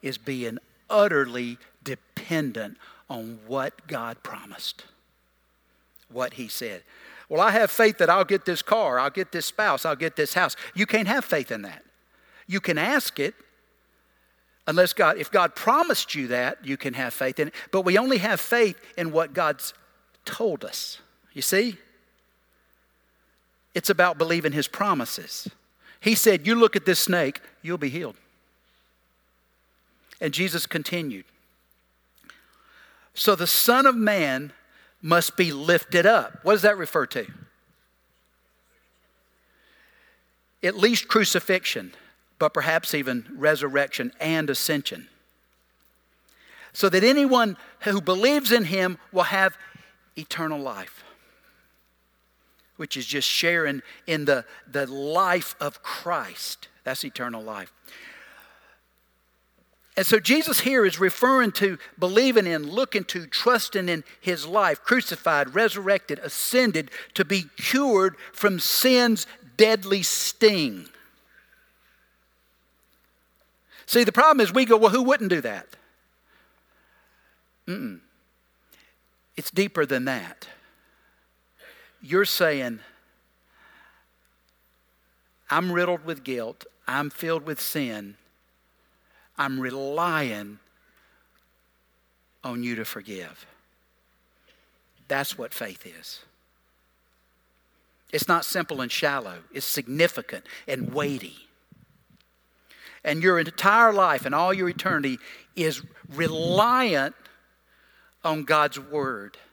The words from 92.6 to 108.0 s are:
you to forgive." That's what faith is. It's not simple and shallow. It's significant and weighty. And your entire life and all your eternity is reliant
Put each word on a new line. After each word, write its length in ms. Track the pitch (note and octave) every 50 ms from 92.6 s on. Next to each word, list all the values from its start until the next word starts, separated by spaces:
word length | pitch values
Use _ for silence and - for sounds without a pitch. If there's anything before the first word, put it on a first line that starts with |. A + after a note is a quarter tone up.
you 140 | A#2+ B2 A#2+
to 100 | A2 A2
forgive." 600 | - - A2+ G2 G#2+ G#2 F#2 F2 E2+ F2 - - _ _ _ _ _ _ _ _ _ _ _ _ _ _ _ _ _ _ _ _ _ _ _ _ _ _ _ _ _ _ _ B2 B2+
That's 300 | C#3 C3+ C#3 - - -
what 160 | B2 - -
faith 320 | - A#2 G#2 F#2 - - F#2
is. 320 | E2+ E2 D#2+ - - - - _ _ _ _ _ _ _ _ _ _ _ _ _ _ _ _ _ _ _ _ _ _ _ _ _ _ _ _ _ _ _ _ _ _ _ _ _ -
It's 140 | D3+ - -
not 180 | F3 E3+ D3
simple 340 | - - F#3 E3 - D#3+ C3+
and 120 | B2+ A#2+
shallow. 480 | - - - D3 C#3+ C3+ A#2 G2 F2 F2 - _
It's 140 | - C#3 C3+
significant 800 | - - D3+ B2 A#2 C3 D3+ E3 E3+ - - - - - F2+ - - - - - -
and 260 | C#3 C3 B2 - -
weighty. 560 | D3 D3 C#3+ C#3+ B2+ - - - - - _ _ _ _ _ - _ _ _ _ _ _ _ _ _ _ _ _ _ _ _ _ _ _ _ - - - - - - _
And 180 | D#3 D3 D#3+
your 180 | E3 F#3 F3+ E3+
entire 520 | E3 E3 - - - G3 - A3+ A#3 A3+
life 340 | G#3+ G3 F#3+ E3+ D3 B2+ A#2
and 80 | C3 C3+
all 200 | D3+ E3+ F#3 F#3+
your 160 | F#3+ F#3 F3+
eternity 480 | F3 - - F#3+ F3 D#3 C#3 C3+ B2+ A#2 - - - - - _ _
is 260 | - E3+ D#3+ D3 - - - - - - -
reliant 1080 | C3+ C#3+ E3 D#3+ D#3+ D#3+ E3 E3+ F3+ F#3+ G#3+ A#3+ B3 B3+ B3+ A3+ E3+ C#3+ C3+ D3+ - _ _ - _ _ _ _ _ _ _ _ _ _ _ _ _ _